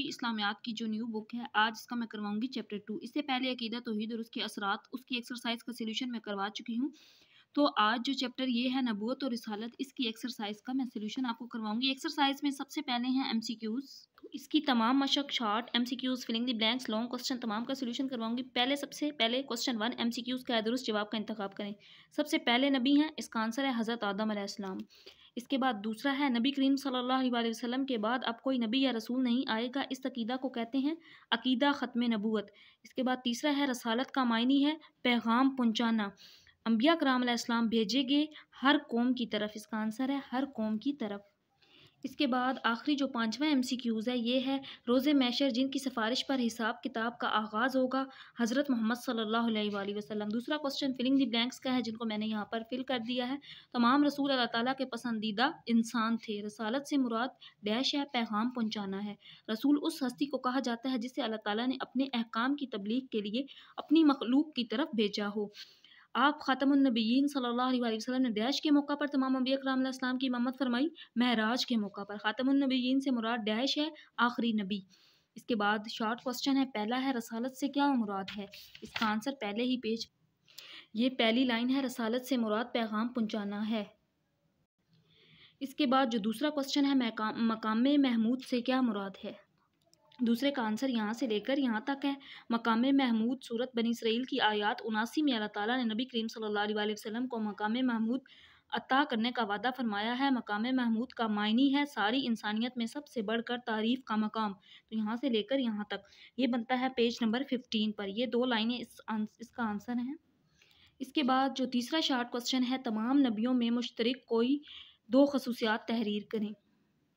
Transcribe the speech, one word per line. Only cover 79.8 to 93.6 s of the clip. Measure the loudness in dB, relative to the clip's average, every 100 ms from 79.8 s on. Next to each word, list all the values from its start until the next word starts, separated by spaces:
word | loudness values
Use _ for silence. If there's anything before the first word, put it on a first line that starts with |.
पेज, | -2 -4 -6 _ _ _ _ -20 -20 -20 -10 0
ये | 0 2
पहली | 2 4 2
लाइन | 2 2
है, | 0
रसालत | -2 -2 -2 -2 0
से | 0
मुराद | 2 0 0
पैगाम | -2 0 0 -2
पहुँचाना | -2 -2 -2 -4 -4
है। | -2 -2 -4 _ _ _ _ _ _ _ _ _ _ _ _ _ _ -20 -20 -10
इसके | -8 0 4
बाद | 4 4
जो | 2
दूसरा | 0 0 0
क्वेश्चन | 0 0 2 4
है, | 4
मकाम, | 0 -2 -4 0 0
मकाम | 0 0 2 4 6
महमूद | 4 4 2 0
से | 0 -2
क्या | 0 2
मुराद | 2 0 -6 -8
है? | -12 -12 _ _ _ _ _ _ _ -2
दूसरे | 0 2 2
का | 0
आंसर | -2 0 0
यहाँ | 0 0
से | -2 0
लेकर | -2 0 0
यहाँ | 2 0 -2
तक | -2
है। | -2 -4 -10 -14 -4
मकाम | -2 2 2 4
महमूद | 4 4 2 0 -2
सूरत | -4 -6